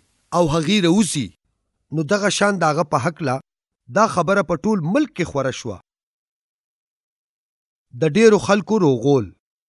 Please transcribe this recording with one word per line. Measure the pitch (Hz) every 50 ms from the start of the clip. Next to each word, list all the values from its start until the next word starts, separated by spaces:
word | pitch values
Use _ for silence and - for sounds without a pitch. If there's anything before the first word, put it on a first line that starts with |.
| _ _ _ _ _ _ -
او | 170 175
هغې | 151 147 165 156 160 208 214
راوځي.» | 175 165 170 208 214 156 - 151 117 87 - _ _ _ _ _ _ _ _ _ _ _ 139
نو | 160 160
دغه | 135 202 202 202 202
شان | - - 202 202 202 180
د | 165 156 147
هغه | 156 175
په | - 160 143
هکله | 120 175 156 - 165 131 127 135 - _ _ _ _ _ _ _ _ -
دا | 120 190 220
خبره | 202 - 180 165 165 196 202 180
په | - 175 160 -
ټول | 214 220 196 147
ملک | 160 202 285 311 - -
کې | - 165
خوره | - - 139 131 131
شوه. | 117 - - 117 95 87 - _ _ _ _ _ _ _ _ _ _ _ _ _ _ _ _ _ _ _ _ _ _ _ _ _ _ _ _ _ _ _ _ _ _ _ _ _ _ _ _ _ -
د | 123 156 156 143
ډېرو | 202 226 220 208 180
خلکو | - - 202 208 165 - 214 220
روغول. | 180 143 131 113 113 143 143 131 104 85 - _ _ _ _ _ _